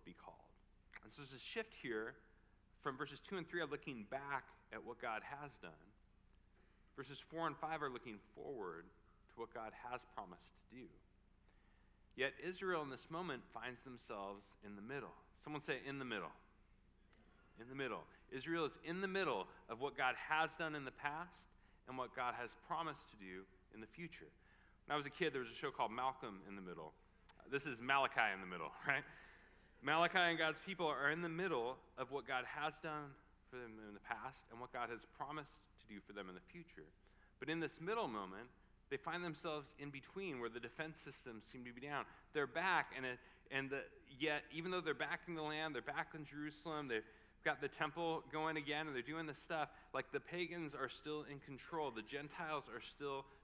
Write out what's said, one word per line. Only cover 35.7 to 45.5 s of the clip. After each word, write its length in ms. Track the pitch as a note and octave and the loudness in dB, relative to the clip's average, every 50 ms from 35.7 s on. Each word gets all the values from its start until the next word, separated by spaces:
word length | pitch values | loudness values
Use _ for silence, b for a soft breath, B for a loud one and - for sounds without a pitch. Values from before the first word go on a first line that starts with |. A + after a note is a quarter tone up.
| - - | -20 -20
to 60 | - - | -16 -14
do 80 | G#2+ G2 - | -12 -12 -12
for 60 | - | -8
them 160 | G#2 G2+ F#2+ F#2 | -6 -6 -6 -6
in 60 | F2+ | -8
the 100 | F2+ - - | -10 -12 -14
future. 340 | - F3 E3 - - - - - - B B B B B B B B - | -14 -16 -16 -14 -14 -16 -16 -16 -18 B B B B B B B B -6
But 80 | - D3+ | -2 0
in 100 | D#3+ E3 | 2 2
this 220 | D#3+ C#3+ - - | 2 0 0 -2
middle 260 | D#3+ F#3+ A3 A#3 G#3+ | 0 0 2 2 2
moment, 400 | C#3+ A2 G#2 G2 F#2 F#2+ G2+ A#2+ B2+ - B B B B B - - | 2 2 0 0 -2 -4 -6 -10 -12 -14 B B B B B -6 -4
they 80 | C#3 | -4
find 280 | C3+ - E3 E3 F3 F3 | -2 0 0 0 0 0
themselves 500 | E3+ D#3 - - E3+ D3+ D3+ C#3 - - - | 0 -2 0 0 0 0 -2 -4 -6 -10 -8
in 120 | C#3+ C#3+ | -8 -6
between 480 | C#3 C#3 - - - F#3+ G3 F3+ C#3 B2 | -6 -8 -10 -8 -6 -4 -2 -2 0 0
where 120 | A#2+ A#2 | 0 0
the 100 | A2+ B2 | -2 -4
defense 360 | A#2 A#2 - - D#3 D#3+ D3+ | -6 -6 -4 -4 -4 -4 -6
systems 460 | - - C#3+ - - - B2+ A2+ G#2+ - - | -8 -8 -10 -10 -10 -10 -10 -10 -10 -10 -12
seem 140 | - C3 B2 | -12 -10 -10
to 80 | B2 | -10
be 80 | A#2+ B2 | -10 -8
down. 240 | C3 D3 D3 C3+ A2+ B B B B - - | -4 -2 0 0 -2 B B B B 0 2
They're 120 | D3+ C#3+ | 2 2
back, 460 | C3 A#2+ E3 F3+ F#3+ F3+ D#3 C3+ - - | 4 4 4 6 6 8 6 6 4 0
and, 80 | C3+ C3 | -2 0
it, 140 | B2+ B2 A#2+ B B B B B - | 0 -2 -2 B B B B B 0
and 180 | C3+ C3+ C3+ C3 | 2 2 2 2
the, 120 | C#3 C#3 - - - - - - - B2 | 0 -2 -2 -4 -10 -18 -18 -14 -2 2
yet, 240 | D3 D#3 D3 D3 - - C3+ | 4 4 4 4 0 -2 -4
even 160 | D#3+ E3 F#3 | -2 0 2
though 100 | F#3 F#3 | 2 4
they're 140 | E3 D#3 C#3+ | 4 4 4
back 280 | - D#3 C#3+ E3+ D#3+ - | 4 2 2 2 0 0
in 80 | - E3+ | -2 0
the 80 | D#3+ | 0
land, 320 | D#3 D3+ | 2 2